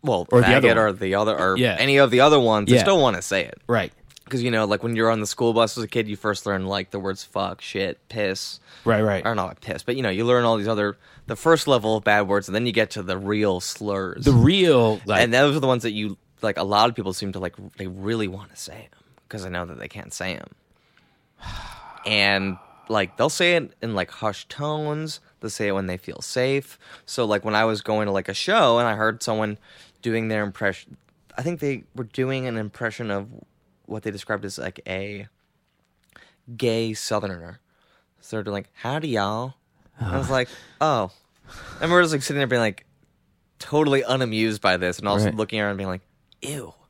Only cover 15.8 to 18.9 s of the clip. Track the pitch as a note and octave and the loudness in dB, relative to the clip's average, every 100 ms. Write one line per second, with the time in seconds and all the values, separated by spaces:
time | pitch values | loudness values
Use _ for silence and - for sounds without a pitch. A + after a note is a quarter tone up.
15.8 | A2+ G#2 G#2+ F#2+ _ _ A2 F#2+ F#2+ G#2 | 0 -4 -6 -8 _ _ -4 -2 0 4
16.8 | A#2+ A#2 F#2+ F#2 G2 F#2+ F#2 - G2 - | 4 2 -6 -6 -8 -6 -8 -10 -20 -14
17.8 | F#2+ F#2 G2 A2+ G#2 F#2+ F#2+ - - G#2+ | -12 -8 -6 -4 -4 -6 -16 -18 -16 -18
18.8 | - | -20